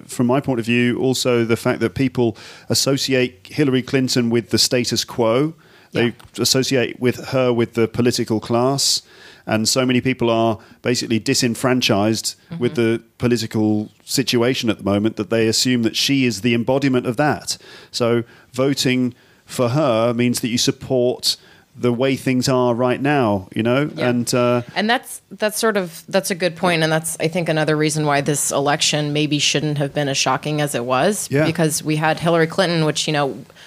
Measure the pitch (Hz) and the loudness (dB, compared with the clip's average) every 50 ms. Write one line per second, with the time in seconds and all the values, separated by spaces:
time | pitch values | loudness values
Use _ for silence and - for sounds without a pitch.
0 | 50 - - - 123 120 123 143 - - 131 117 107 117 120 123 123 123 123 - | -8 -10 -4 0 0 2 2 0 0 -2 -2 -2 0 0 2 2 2 2 0 0
1 | 113 131 127 - - 127 123 120 117 110 117 - - 123 123 - 113 104 - - | 0 0 0 0 0 2 2 2 2 2 0 0 0 -2 0 0 -2 -2 0 0
2 | 135 127 - 127 120 113 107 - - - - - - - 117 - - 135 135 131 | -2 -2 0 0 0 0 -2 -6 -14 -20 -20 -12 -4 -2 -2 0 0 0 0 -2
3 | - - 131 127 127 123 - - - - - - 151 135 127 131 120 - - 135 | 0 0 2 2 2 0 -2 -10 -18 -8 -2 0 2 2 2 0 0 0 0 0
4 | 131 127 - 131 120 117 117 120 107 - - 107 - - 135 123 120 - 120 110 | 0 0 0 0 0 2 0 0 0 0 0 0 2 2 0 0 0 0 -2 -4
5 | - - - - 117 110 113 131 151 160 160 - - - - - - - - 117 | -4 -6 -2 0 2 2 2 2 0 -2 -4 -10 -20 -20 -20 -20 -14 -6 -2 0
6 | 117 120 107 - - - - - 120 - - 135 131 - 143 123 117 - - - | 0 0 -2 -6 -18 -12 -6 -2 0 0 2 0 0 2 0 0 0 -2 -2 0
7 | 123 123 117 - - - 135 131 127 123 120 113 117 107 - 117 113 107 - - | 0 0 0 -2 -6 -4 0 0 2 2 2 2 0 0 0 0 0 0 0 0
8 | 120 123 117 - 117 - 117 107 - - 117 117 123 131 139 139 - - - - | 0 2 2 0 -2 -2 -2 -4 -2 -2 0 0 2 0 0 0 0 -2 -2 -2
9 | - - - - - - - - - - 110 110 110 - - 131 127 127 127 123 | -6 -10 -20 -20 -20 -20 -20 -12 -4 -2 0 0 0 0 0 0 2 2 2 2
10 | 123 131 127 - 120 117 113 113 113 113 107 101 - - - _ - 117 127 - | 2 0 -2 0 0 2 2 2 2 2 0 -2 -8 -20 -16 _ -2 -2 -2 -2
11 | - 117 117 110 101 135 131 - 131 123 110 - - 123 127 127 123 - 113 98 | -2 -2 -2 -2 0 0 0 0 0 -2 -2 0 0 2 2 2 2 2 2 2
12 | 104 110 113 104 - - - _ _ - 170 170 120 123 - 120 117 113 113 113 | 2 0 0 -2 -4 -8 -10 _ _ -14 -8 -4 -4 -2 0 0 0 0 0 -2
13 | - _ _ - - 120 120 110 113 110 - 113 107 107 107 107 107 - _ _ | -6 _ _ -4 0 0 0 0 -2 -4 -2 0 0 2 0 0 -2 -6 _ _
14 | - - - - 123 - - 123 117 127 131 - 123 113 101 - 98 98 101 101 | -10 -6 -2 -2 -2 0 0 2 2 2 0 0 -2 -2 -2 -2 0 0 0 2
15 | 104 110 - - 107 90 113 113 113 113 107 - - 127 127 120 113 110 - - | 0 0 -2 -2 -4 0 2 2 2 2 2 0 0 0 0 2 0 0 0 0
16 | - - 139 139 131 123 107 98 101 127 117 117 113 - 131 139 135 139 127 123 | 0 0 2 2 2 0 0 0 0 0 0 2 2 0 0 2 2 2 0 0
17 | 120 123 113 131 147 147 113 85 - - - - - - - - - - - - | 0 -2 -2 0 0 0 0 -2 -4 -8 -10 -10 -12 -20 -20 -20 -18 -10 -4 -2
18 | 120 117 120 117 113 - - - - _ - 120 131 143 139 - - 135 127 127 | 0 0 0 0 -2 -6 -14 -20 -20 _ -4 -2 0 0 0 0 0 0 2 0
19 | 127 123 - _ _ _ _ _ _ - - - 127 117 123 151 156 135 113 110 | 0 -2 -4 _ _ _ _ _ _ -10 -4 -2 0 0 2 2 2 2 2 2
20 | 113 120 120 117 123 123 117 - - 117 117 120 - - 131 - - - 135 123 | 2 2 2 2 0 0 0 -2 -2 -2 -2 0 -2 -2 -4 -6 -4 -2 0 0
21 | 123 123 - - - - - - - - - - _ _ - 127 120 123 120 117 | 2 0 -2 -2 -4 -4 -4 -4 -10 -20 -20 -20 _ _ -10 -2 -2 0 0 2
22 | 131 139 135 120 - 135 127 127 120 - 127 127 123 123 117 113 127 123 123 - | 0 0 0 0 0 0 0 0 2 2 2 2 2 2 2 2 2 0 0 0
23 | 135 143 147 139 123 107 101 95 95 - - 110 110 117 123 139 147 151 - 156 | 0 0 2 2 2 2 2 0 -2 -6 -4 -2 0 2 2 2 0 -2 -2 -2
24 | 131 123 120 120 120 - - 123 123 120 123 120 120 - - 175 202 220 240 262 | 0 0 0 0 0 0 0 2 2 2 2 0 -2 -4 -4 -4 0 0 -2 -2
25 | - - - - _ - 196 - 220 214 202 - 233 220 208 208 185 165 165 - | -4 -8 -18 -18 _ -16 -8 -4 -4 -4 -2 0 0 0 0 0 -2 -4 -8 -16
26 | - - 165 190 190 - 202 165 185 175 165 - 190 180 170 160 160 160 156 160 | -8 -2 -2 -2 0 -2 -4 -2 -2 -2 -2 0 0 2 2 2 2 2 2 0
27 | 165 - - - - 160 165 185 165 170 156 156 156 147 156 151 151 156 147 156 | -2 -4 -6 -4 -4 -2 -2 -2 -2 0 0 0 2 2 2 2 2 0 0 0
28 | 151 147 143 143 139 156 147 139 - - - 139 139 143 147 151 - - - 147 | 0 2 2 0 0 0 -2 -2 -2 -2 0 0 2 2 2 2 0 0 0 0
29 | 151 147 147 151 151 147 151 147 - - - 147 143 151 147 143 147 139 - 147 | -2 -2 0 0 0 0 0 0 0 0 0 0 0 -2 -2 -2 -2 -2 -2 -2
30 | 147 135 135 - - 131 131 143 - 147 151 151 147 143 - 127 120 127 127 127 | -2 -2 -2 0 0 0 0 -2 -2 -4 -2 -2 -2 -2 -2 -4 -2 0 0 2
31 | 147 196 214 - - - 131 139 156 165 160 175 165 156 156 - - 151 156 151 | 2 0 0 -2 -4 -2 0 0 2 2 2 0 0 0 0 -2 -2 -2 -2 0
32 | 160 160 156 - 156 170 170 165 160 165 - - 190 170 175 160 156 151 147 - | 0 0 0 0 0 2 2 2 2 2 2 0 0 2 2 0 0 0 0 -2
33 | - - 156 143 143 135 98 120 143 - - - - | -2 -2 0 0 0 -2 -4 -8 -14 -18 -20 -20 -20